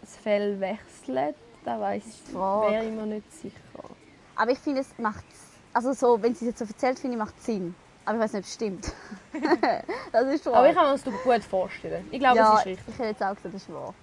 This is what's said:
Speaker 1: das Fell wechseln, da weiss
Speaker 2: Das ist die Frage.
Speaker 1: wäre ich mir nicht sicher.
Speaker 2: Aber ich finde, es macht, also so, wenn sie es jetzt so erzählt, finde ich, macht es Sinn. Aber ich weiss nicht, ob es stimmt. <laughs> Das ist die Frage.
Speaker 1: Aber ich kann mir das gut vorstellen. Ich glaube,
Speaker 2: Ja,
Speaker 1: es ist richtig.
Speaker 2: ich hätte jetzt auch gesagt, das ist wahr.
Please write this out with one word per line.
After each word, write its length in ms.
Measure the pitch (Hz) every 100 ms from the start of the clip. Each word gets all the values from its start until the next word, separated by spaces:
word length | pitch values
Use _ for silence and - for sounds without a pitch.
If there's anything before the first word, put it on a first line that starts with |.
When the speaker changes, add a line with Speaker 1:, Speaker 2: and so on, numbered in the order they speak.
Speaker 1:
das 160 | - -
Fell 420 | 220 208 208 196
wechseln, 760 | 190 214 - - - 262 294 302 - -
da 160 | - 233
weiss 240 | 202 202
Speaker 2:
Das 100 | 214
ist 140 | - -
die 40 |
Frage. 400 | - 190 202 214
Speaker 1:
wäre 120 | 214 226
ich 60 |
mir 140 | 220 214
nicht 260 | 214 -
sicher. 240 | - - - - - - - - - - -
Speaker 2:
Aber 140 | 220
ich 80 | 262
finde, 220 | - 262
es 60 | 269 -
macht, 260 | 220 208 - - - - -
also 200 | - 240
so, 280 | 269 247 233
wenn 120 | 233
sie 100 | 233 233
es 40 |
jetzt 80 | 226
so 40 |
erzählt, 340 | 214 - 254 254
finde 180 | 262 240
ich, 20 |
macht 120 | 214 -
es 80 | -
Sinn. 280 | 214 175 185 - -
Aber 120 | - 220
ich 60 |
weiss 100 | 220
nicht, 80 | 214
ob 40 | 185
es 60 |
stimmt. 380 | - 220 190 - - - 196 -
<laughs> 500 | 311 311 392 285 196 - 466 -
Das 140 | 226 269
ist 120 | 294 -
die 40 |
Frage. 60 | 233
Speaker 1:
Aber 120 | 269
ich 40 |
kann 120 | 339 302
mir 60 |
das 120 | 269 - 233
gut 200 | 254 233
vorstellen. 600 | - 190 185 - 165 165 190
Ich 80 | 262
glaube, 180 | 262 240
Speaker 2:
Ja, 160 | 220
Speaker 1:
es 60 | 214
ist 60 | 190
richtig. 220 | 185 -
Speaker 2:
ich 100 | 220
hätte 100 | 226
jetzt 140 | 214
auch 120 | 196 202
gesagt, 180 | 185
das 80 | 196
ist 100 | -
wahr. 220 | 151 131 185